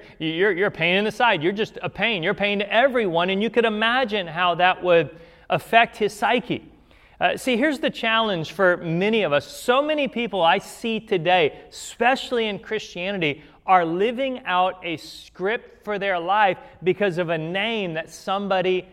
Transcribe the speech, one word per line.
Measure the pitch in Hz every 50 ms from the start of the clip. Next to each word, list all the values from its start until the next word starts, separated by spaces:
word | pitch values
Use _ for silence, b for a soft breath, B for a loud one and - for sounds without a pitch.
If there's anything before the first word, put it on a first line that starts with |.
| B B B B
you're, | 160 160 160 165 185 214
you're | 180 165 202
a | 196
pain | - - 160 170 180
in | 196 208
the | 214
side. | 208 - 247 233 208 160 143
You're | 180
just | 202 208 214 - - -
a | - 170
pain. | - - 202 233 226 175 156
You're | 190
a | 196
pain | 160 196 202 202 196
to | 202 - 196
everyone." | 220 262 277 240 254 220 185 160 165 175 185
And | 190 196 214
you | 226
could | 220 240 226
imagine | 226 214 208 220 226 240 262 269 208 214 208 180
how | 165 151 170 185 180 170
that | 160 175 185 180 - 180
would | 180 170 170 165 165 - B B B B B B B
affect | 185 - - - 233 226 233 220 -
his | - 214 196 -
psyche. | - 233 208 240 247 - - 151 - - - - - _ b b b b b b b
Uh, | - 180 -
see, | 180 - 262 247
here's | 214 277 320 277 226
the | - -
challenge | - - - 226 220 226 226 214 190 165 156 -
for | - - 196 180 175
many | - 170 165 160 170 190 214 226 220 190
of | 156
us. | 143 143 135
So | - - - - - 247 269
many | 294 302 311 302 277
people | 247 - 233 240 208 208 190
I | 165 165 185
see | 202 - - - - - 233 226 214
today, | 220 - 202 180 156 175 180 185 160 131 - - - -
especially | - - - - - - 233 247 269 - - - 254 233 226
in | 214 202 170
Christianity, | - - 214 208 - - - 175 175 196 202 190 160 147 139 B B B B B B
are | - 190 185 170
living | 165 165 180 202 240 240 233 269 262 254 247 -
out | 175 180 180 185 185 180 - -
a | 175 160
script | - - - - - - - _ - 180 196 226 240 - - - - -
for | 214 208
their | 196 196 202 185 175
life | 165 180 196 214 214 190 175 - B B B B 156
because | 180 175 - 202 202 160
of | 175 180 160
a | 170
name | 160 156 160 180 196 202 226 233 220 196 175 160
that | 160 - -
somebody | - - - 208 190 202 202 190 190 185 180 185 185 180 180 -